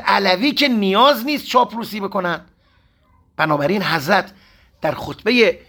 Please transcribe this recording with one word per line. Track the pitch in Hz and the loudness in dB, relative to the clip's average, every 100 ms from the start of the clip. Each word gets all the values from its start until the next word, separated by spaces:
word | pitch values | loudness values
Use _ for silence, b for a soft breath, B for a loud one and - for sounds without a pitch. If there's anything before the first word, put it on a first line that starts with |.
| - | 2
علوی | 202 196 185 277 | 2 2 2 0
که | - 285 | 0 0
نیاز | 233 196 196 262 262 247 | 2 2 4 4 2 -2
نیست | 294 - | -6 -2
چاپلوسی | 247 240 226 220 208 | 0 0 -4 -10 -8
بکنن. | 196 196 180 160 - _ _ _ _ _ _ _ _ - | -6 -4 -4 -6 -10 _ _ _ _ _ _ _ _ -4
بنابراین | 160 147 143 208 | 0 0 0 -2
حضرت | 165 160 143 196 - - b b b b | -2 -2 0 0 0 -10 b b b b
در | 156 | -6
خطبهٔ | - 143 143 214 247 214 - | -6 -8 -8 0 2 2 0